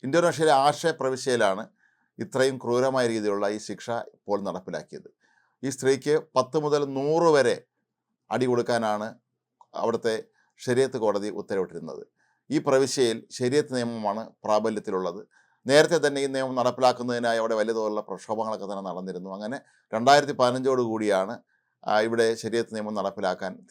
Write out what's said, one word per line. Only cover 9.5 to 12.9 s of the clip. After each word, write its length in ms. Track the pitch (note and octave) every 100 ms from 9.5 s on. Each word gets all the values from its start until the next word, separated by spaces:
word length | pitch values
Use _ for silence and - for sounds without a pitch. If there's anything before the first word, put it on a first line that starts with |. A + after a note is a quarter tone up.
| _ _ -
അവിടുത്തെ 420 | G#2+ A#2 A#2 A2 - _ _ _ -
ശരീഅത്ത് 340 | B2+ C3+ B2
കോടതി 280 | G#2+ G2+ G#2 F#2
ഉത്തരവിട്ടിരുന്നത്. 600 | G2+ G2 F2 E2+ D#2+ C#2 - _ _ _ _
ഈ 80 | D3 D3+
പ്രവിശ്യയിൽ 520 | C3+ C3+